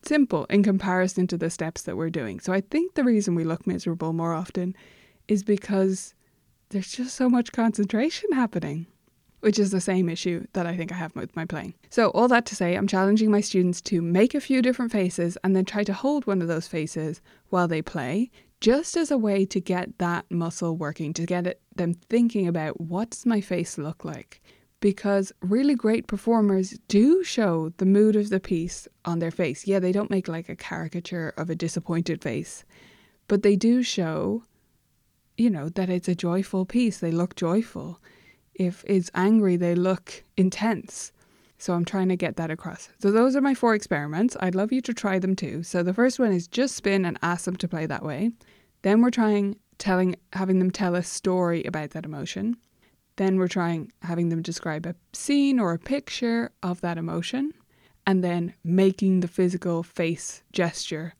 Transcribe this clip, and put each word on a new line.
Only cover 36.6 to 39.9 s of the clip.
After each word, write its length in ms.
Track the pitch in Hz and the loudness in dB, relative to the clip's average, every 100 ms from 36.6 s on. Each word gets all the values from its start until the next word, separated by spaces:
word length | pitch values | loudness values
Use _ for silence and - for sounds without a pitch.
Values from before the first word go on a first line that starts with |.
piece. 340 | 185 240 240 - | -2 0 0 0
They 120 | 170 | -2
look 240 | 165 180 | 0 -2
joyful. 680 | - 170 190 226 180 156 170 _ _ _ _ _ | -2 0 0 0 -8 -12 -14 _ _ _ _ _
If 280 | - 180 180 - | -4 -4 -4 0
it's 240 | 196 175 | 0 0
angry, 420 | - 185 220 202 175 | 0 4 6 6 4
they 180 | 175 | 2
look 500 | 175 185 | 2 2